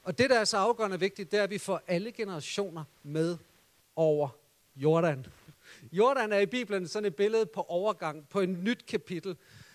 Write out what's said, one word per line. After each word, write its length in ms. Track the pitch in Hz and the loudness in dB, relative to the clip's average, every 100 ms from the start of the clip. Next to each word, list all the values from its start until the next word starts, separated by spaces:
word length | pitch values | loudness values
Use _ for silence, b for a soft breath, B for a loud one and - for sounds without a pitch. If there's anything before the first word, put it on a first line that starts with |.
Og 140 | - 180 | -4 2
det, 120 | 262 | 4
der 100 | 240 | 6
er 40 | |
så 140 | 208 214 | 4 2
afgørende 420 | 202 233 214 185 | 2 2 0 0
vigtigt, 320 | 196 196 180 | -2 -4 -2
det 80 | 208 | 0
er, 40 | |
at 60 | 196 | 0
vi 80 | 202 | -2
får 240 | - 175 - | -4 -4 -2
alle 240 | 175 214 | -2 -4
generationer 720 | 233 208 165 - - 196 160 151 _ | -6 -6 -6 -6 -4 -4 -6 -14 _
med 340 | 143 156 165 170 - _ _ _ _ - | -6 -2 -2 -2 -12 _ _ _ _ 0
over 340 | 160 151 143 - _ _ _ 135 | 2 4 0 -4 _ _ _ -2
Jordan. 500 | 147 165 170 135 110 - - - B B 120 | 2 4 4 0 -6 -18 -20 -20 B B -6
Jordan 420 | 170 233 277 214 | 2 4 4 2
er 60 | 202 | 2
i 60 | 202 | 2
Bibelen 420 | 247 220 196 175 | 0 -2 -4 -4
sådan 200 | 214 208 | -4 -4
et 80 | 170 | 0
billede 300 | 202 226 220 | 2 2 0
på 160 | 196 | -4
overgang, 640 | - 175 208 202 160 156 147 | -4 -2 -2 -2 -6 -8 -6
på 100 | 202 | -2
et 100 | 185 | 0
nyt 360 | 185 190 240 - | 0 -2 -2 -4
kapitel. 480 | 214 - 175 190 170 B B B | -8 -6 -10 -8 -12 B B B